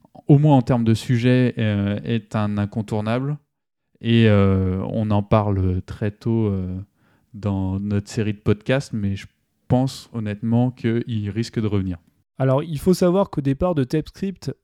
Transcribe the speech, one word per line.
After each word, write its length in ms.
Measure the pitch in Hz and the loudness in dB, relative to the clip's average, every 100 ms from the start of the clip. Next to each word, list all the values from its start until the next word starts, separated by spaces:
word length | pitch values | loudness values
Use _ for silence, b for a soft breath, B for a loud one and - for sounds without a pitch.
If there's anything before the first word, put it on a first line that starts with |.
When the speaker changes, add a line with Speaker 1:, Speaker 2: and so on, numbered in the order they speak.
| b - - | b -12 4
Speaker 1:
au 100 | 143 | 6
moins 180 | 151 135 | 8 4
en 60 | |
termes 200 | 117 123 | 4 0
de 120 | 113 | 2
sujet, 580 | 110 - 120 123 127 123 - | 0 0 0 2 2 2 0
euh, 400 | 110 101 101 104 | -2 0 -2 -4
est 320 | - 113 - | -4 -6 -4
un 220 | 110 104 104 | -4 -2 -2
incontournable. 800 | 104 117 104 110 107 120 139 147 _ _ _ _ _ _ | -4 -4 -4 -4 -2 -4 -4 -6 _ _ _ _ _ _
Et, 280 | 117 117 113 | 2 6 6
euh, 540 | 104 98 95 92 92 117 | 6 4 4 0 -2 -4
on 220 | 113 107 | -2 0
en 120 | 104 | 0
parle 600 | 101 110 104 95 92 90 | 2 2 2 0 0 -2
très 280 | - - 107 | -6 -6 -6
tôt, 360 | - 117 113 107 | -4 -4 0 0
euh, 320 | 98 92 92 101 _ _ _ _ | -2 -4 -8 -12 _ _ _ _
dans 440 | 107 104 95 95 98 | -8 -4 -2 -2 -4
notre 300 | 101 101 98 | -2 -4 -4
série 240 | - 107 | -4 -4
de 60 | 104 | -2
podcasts, 560 | - 104 - 135 - | 0 0 0 -2 -2
mais 200 | 113 101 | -6 -4
je 120 | 95 - _ _ _ - | -6 -10 _ _ _ -2
pense 400 | 127 135 - - | 0 0 -4 -12
honnêtement 560 | 117 107 104 113 117 123 | -8 -6 -6 0 0 0
qu'il 580 | 123 117 117 - 110 101 | -2 -2 -2 -4 -6 -6
risque 320 | 98 117 - | -6 -6 -4
de 60 | 107 | -2
revenir. 320 | 101 95 85 _ _ _ - | -2 -2 -6 _ _ _ -4
Speaker 2:
Alors, 240 | 135 135 | 0 0
il 160 | 170 143 | -2 -4
faut 160 | 190 | 0
savoir 340 | 180 180 185 196 | 2 2 2 0
qu'au 140 | - | -2
départ 320 | 139 139 180 | -2 0 0
de 100 | 156 | 0
TypeScript, 680 | 127 156 - - 196 185 - - | -2 -2 -6 -8 -8 -8 -12 -10